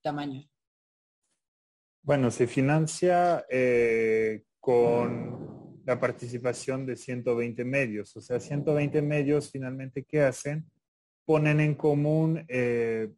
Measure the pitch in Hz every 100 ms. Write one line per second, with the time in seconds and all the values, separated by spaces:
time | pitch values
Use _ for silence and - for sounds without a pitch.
0 | 151 147 143 135 147 _ _ _ _ _
1 | _ _ _ _ _ _ _ _ _ _
2 | 143 143 123 107 120 - 135 156 151 -
3 | 180 175 175 160 - 127 127 120 117 113
4 | 113 110 110 110 - _ - 120 120 120
5 | 120 120 - - - - - - - 123
6 | - 120 120 120 123 120 - 131 131 120
7 | - 123 123 117 120 117 123 139 131 104
8 | 101 113 - 123 - 147 143 147 147 147
9 | 147 147 143 147 147 135 131 131 135 135
10 | 131 151 139 123 143 151 160 _ _ _
11 | _ _ - 156 151 151 151 143 156 147
12 | 147 156 160 160 - 127 120 120 117 113
13 | 110